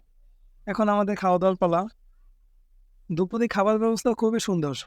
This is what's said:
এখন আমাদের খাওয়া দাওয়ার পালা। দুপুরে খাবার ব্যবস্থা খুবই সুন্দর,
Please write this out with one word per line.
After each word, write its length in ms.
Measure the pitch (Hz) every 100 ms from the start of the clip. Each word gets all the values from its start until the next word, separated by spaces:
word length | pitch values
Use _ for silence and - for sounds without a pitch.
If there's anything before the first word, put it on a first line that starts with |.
| - _ - _ - _ -
এখন 220 | 202 214
আমাদের 280 | 208 202 202
খাওয়া 220 | 190 180
দাওয়ার 180 | 190 185
পালা। 300 | 180 170 208 - - _ - _ _ _ _ _ _ _ -
দুপুরে 360 | 165 185 226 233
খাবার 300 | - 196 214
ব্যবস্থা 340 | 226 220 247
খুবই 280 | 220 220 226
সুন্দর, 340 | - 180 147 135